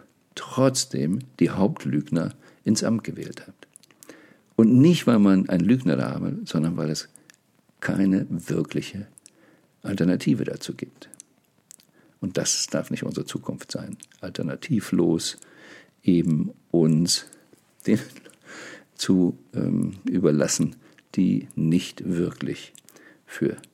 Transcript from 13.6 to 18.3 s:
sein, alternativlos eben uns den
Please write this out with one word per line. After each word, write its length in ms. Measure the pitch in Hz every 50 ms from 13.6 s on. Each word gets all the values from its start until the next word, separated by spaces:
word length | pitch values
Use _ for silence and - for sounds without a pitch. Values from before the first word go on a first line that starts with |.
| - _ -
sein, 240 | 92 90 82 - - - _ _ _
alternativlos 1160 | - 92 - - - - 69 - - - 123 101 - - - 90 87 85 82 87 - - - - - - - - - - - - - _ _ _ _
eben 480 | - 90 85 80 82 78 76 87 - - _ _ _
uns 560 | - 85 80 80 80 80 85 85 - - - - - _ _ _ - _ _ _ _ _ -
den 120 | - 110 127 - - - - _ -